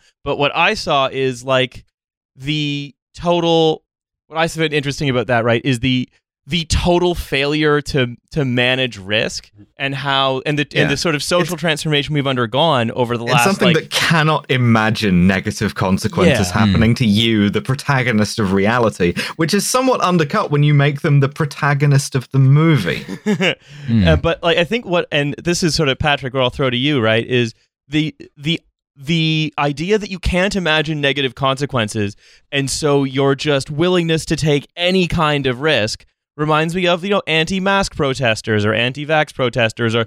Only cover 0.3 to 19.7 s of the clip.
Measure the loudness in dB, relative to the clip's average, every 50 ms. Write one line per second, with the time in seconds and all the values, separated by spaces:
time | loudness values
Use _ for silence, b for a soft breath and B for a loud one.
0.3 | -2 0 0 0 0 2 0 0 0 -2 -2 -2 0 0 0 0 -2 -2 -2 -4
1.3 | -4 -4 -4 0 0 0 0 -2 -6 -12 -20 _ _ _ _ _ _ _ _ _
2.3 | _ -10 -6 -4 -2 -2 -2 -2 -4 -4 -6 -10 -14 _ _ _ -14 -6 -2 0
3.3 | 0 2 2 2 4 4 4 2 0 -2 _ _ _ _ _ _ _ _ _ -10
4.3 | -4 -4 -2 -2 -2 -2 -2 -2 -2 -2 -2 -4 -4 -4 -2 0 0 0 0 0
5.3 | 0 0 2 2 0 0 0 0 -2 0 0 0 0 0 -2 -4 _ _ _ _
6.3 | _ _ _ -4 -4 -4 -2 -2 -2 0 2 2 2 2 2 0 -2 -2 -4 -4
7.3 | -2 -2 0 0 0 2 2 2 2 0 0 -2 -2 -2 -2 -2 -4 -10 _ _
8.3 | -4 -2 0 0 2 2 2 2 2 0 -2 -4 -6 -8 -8 -4 -2 -2 -2 -2
9.3 | -6 -10 -14 -16 _ -20 -20 _ _ -8 -8 -6 -6 -6 -4 -2 0 0 0 0
10.3 | -2 -2 -4 -4 -2 -4 -4 -4 -2 -2 0 0 0 -2 -2 -2 -2 -2 -2 0
11.3 | 0 0 0 -2 -4 -4 -2 -2 -2 -2 -2 -2 0 0 0 -2 -2 -2 0 0
12.3 | 0 0 -2 0 0 0 2 2 2 2 0 0 0 -2 -2 -2 -2 -4 -2 0
13.3 | 2 2 4 2 2 2 2 2 2 0 -2 -4 -4 -2 0 0 2 2 2 2
14.3 | 0 0 -2 -2 0 2 2 4 4 4 2 0 0 0 0 2 4 4 4 4
15.3 | 2 2 -2 -4 -4 -4 -4 -4 -2 -2 0 0 0 0 -2 -2 0 2 2 4
16.3 | 4 2 0 0 0 0 2 2 2 2 2 2 2 2 2 2 2 2 2 2
17.3 | 2 2 2 2 0 -2 -2 -4 -4 -4 -2 -2 0 0 0 0 0 0 0 -2
18.3 | -2 -2 -2 0 0 2 2 2 2 2 2 0 0 0 0 -2 -2 B B B
19.3 | B B -2 0 0 0 0 0